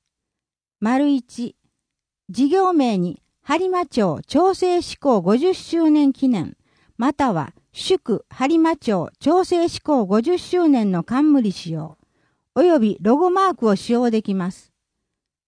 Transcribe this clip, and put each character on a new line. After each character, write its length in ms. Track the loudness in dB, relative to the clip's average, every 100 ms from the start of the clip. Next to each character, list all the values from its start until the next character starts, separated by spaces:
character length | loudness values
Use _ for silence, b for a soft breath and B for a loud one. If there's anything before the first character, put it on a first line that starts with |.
| _ _ _ _ _ _ _ -8
丸 300 | -2 0 2
一、 460 | 0 -4 -12 -12 -12 _ _ _ _ _ _ -12
事 200 | -2 2
業 240 | 2 2
名 240 | 2 2 0
に、 240 | -2 -6 _ _ -4
播 240 | -2 -2
磨 160 | -2 -4
町 340 | 0 0 -2 -2
町 300 | 0 2 2
制 260 | 0 -2
施 160 | -4 -6
行 240 | 0 0
五 160 | 2 0
十 160 | 0
周 380 | -2 -4 0 2
年 200 | 4 2
記 160 | 0 -2
念、 300 | -2 -4 -12 _ _ _ -6
ま 160 | -4
た 200 | -2 -2
は、 200 | -2 -6 -12 _
祝 540 | -12 -2 -2 -2 -6 -6
播 280 | -4 0 2
磨 160 | 2 0
町 340 | -2 -2 -4 _
町 240 | 0 0
制 260 | 2 0 -2
施 120 | -4
行 240 | -2 -2 0
五 160 | 0
十 180 | 0 -4
周 280 | -2 0 2
年 240 | 2 2
の 120 | -2
冠 480 | -2 0 2 2 0
使 220 | -4 -8
用、 260 | -10 -10 -16 _ _ _ _ _ 0
お 80 |
よ 160 | 2 4
び 180 | 2 0
ロ 180 | 0 2
ゴ 120 | 2
マ 200 | 2 0
ー 40 |
ク 140 | 0 0
を 80 | 0
使 180 | 0
用 160 | 0 0
で 140 | -2
き 100 | -2
ま 160 | -4 -4
す。 240 | -8 _ _ _ _ _ _ _ _